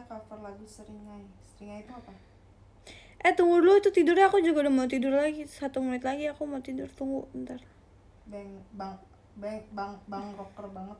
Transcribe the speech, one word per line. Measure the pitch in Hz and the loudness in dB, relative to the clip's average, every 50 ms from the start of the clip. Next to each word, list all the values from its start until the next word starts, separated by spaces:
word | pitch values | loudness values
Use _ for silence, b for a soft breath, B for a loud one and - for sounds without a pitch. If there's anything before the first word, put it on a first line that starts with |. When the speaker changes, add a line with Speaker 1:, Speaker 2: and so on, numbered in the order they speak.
| 240 | -14
Speaker 1:
cover | - 226 214 214 - 214 214 | -14 -14 -16 -14 -14 -16 -14
lagu | 208 202 202 208 214 | -14 -14 -14 -16 -18
Seringai. | 214 - - 208 202 214 208 208 208 208 202 202 196 185 - - | -20 -20 -20 -20 -18 -18 -18 -18 -18 -18 -18 -20 -20 -20 -20 -20
Seringai | - - - 208 208 208 214 208 | -20 -20 -18 -18 -16 -16 -16 -16
itu | 233 | -16
apa? | 247 233 - - 190 185 - - _ - - - _ _ - - - - B B B B B B B B - | -18 -18 -18 -20 -20 -20 -20 -20 _ -20 -20 -20 _ _ -20 -20 -20 -20 B B B B B B B B 2
Speaker 2:
Eh, | 349 359 | 2 4
tunggu | - 349 339 349 349 | 6 4 6 6 6
dulu, | 330 370 392 | 8 8 8
itu | 403 403 403 | 8 6 6
tidurnya, | 392 359 320 302 349 370 392 381 | 4 4 4 6 6 6 6 6
aku | 392 403 | 6 4
juga | 330 339 311 302 285 | 4 4 2 2 2
udah | 285 | 2
mau | 269 262 254 | 2 2 2
tidur | 254 269 262 240 269 | 0 0 -2 0 2
lagi. | 269 277 294 302 302 311 302 | 2 2 2 0 -2 -4 -8
Satu | 285 - - 285 277 269 262 262 | -12 -10 -8 -8 -6 -4 -4 -2
menit | 254 254 247 254 | -2 -4 -4 -4
lagi | 262 269 285 302 294 | -4 -4 -4 -4 -6
aku | 285 - 302 | -6 -6 -8
mau | 294 285 262 254 | -8 -8 -8 -8
tidur. | - 262 262 269 | -8 -8 -8 -10
Tunggu | 269 - - 269 269 269 269 269 269 - | -10 -10 -8 -6 -6 -6 -6 -8 -8 -10
bentar. | 254 254 247 254 247 - - _ _ _ _ - - _ - _ _ - | -12 -10 -10 -12 -14 -16 -20 _ _ _ _ -20 -20 _ -20 _ _ -20
Speaker 1:
Bang, | 214 208 202 196 196 196 190 190 - | -16 -14 -14 -14 -14 -16 -18 -20 -18
bang, | 226 196 196 190 190 185 - - - _ _ _ _ | -14 -12 -12 -12 -12 -14 -18 -20 -20 _ _ _ _
bang, | 214 202 208 214 220 214 - 220 | -12 -10 -10 -10 -10 -12 -12 -10
bang, | 202 196 202 202 190 - | -8 -8 -8 -10 -12 -14
bang | 208 196 196 208 208 | -12 -10 -10 -10 -10
rocker | 202 196 190 - - - 202 196 | -12 -14 -16 -16 -16 -16 -16 -14
banget, | 190 185 190 202 208 | -14 -14 -14 -14 -16